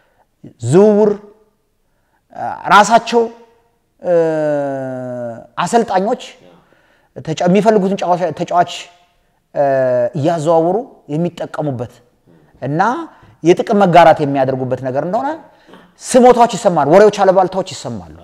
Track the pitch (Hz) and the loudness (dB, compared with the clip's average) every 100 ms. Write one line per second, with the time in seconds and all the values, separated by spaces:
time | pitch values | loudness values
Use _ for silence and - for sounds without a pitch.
0 | _ _ _ _ - - 117 170 214 208 | _ _ _ _ -20 -12 0 4 4 4
1 | 214 202 - _ _ _ _ _ _ _ | 0 -2 -10 _ _ _ _ _ _ _
2 | _ _ _ - 120 - - 190 208 233 | _ _ _ -12 -10 -8 2 4 4 2
3 | - 233 226 - _ _ _ _ _ _ | 2 -2 -2 -6 _ _ _ _ _ _
4 | 180 170 160 156 151 147 139 135 131 127 | -2 0 0 -2 -2 -2 -4 -6 -8 -10
5 | 127 123 120 117 - - 175 226 226 190 | -10 -10 -10 -12 -14 -8 -2 0 0 -2
6 | 202 254 - - _ 180 _ _ _ _ | -2 -6 -8 -20 _ _ _ _ _ _
7 | _ - 127 156 180 196 208 214 190 196 | _ -14 -10 -2 0 2 2 2 0 -4
8 | 170 175 180 151 196 - 233 - - _ | -2 -2 -4 -6 -4 -2 -2 -6 -18 _
9 | _ _ _ _ _ 156 139 135 131 123 | _ _ _ _ _ -4 0 0 0 0
10 | 120 147 147 170 147 165 165 202 269 _ | -2 -2 -4 -2 0 0 0 -2 -6 _
11 | - 147 175 170 156 - 151 120 120 _ | -8 -6 -6 -6 -12 -8 -6 -6 -10 _
12 | _ _ _ _ _ - 127 151 208 339 | _ _ _ _ _ -12 -6 -2 -2 -4
13 | 320 _ _ _ 165 180 - 202 190 165 | -10 _ _ _ 0 2 0 0 4 6
14 | 165 151 143 139 131 131 127 123 131 131 | 6 4 0 -2 -2 -4 -6 -6 -6 -6
15 | 165 214 269 320 - _ _ - _ _ | -6 -6 -6 -10 -14 _ _ -20 _ _
16 | - 247 247 240 233 190 202 165 139 185 | 0 4 6 6 2 0 -2 0 4 6
17 | 208 208 196 185 180 190 180 127 135 110 | 6 4 2 2 0 -2 -8 -10 -12 -14
18 | 85 80 | -16 -20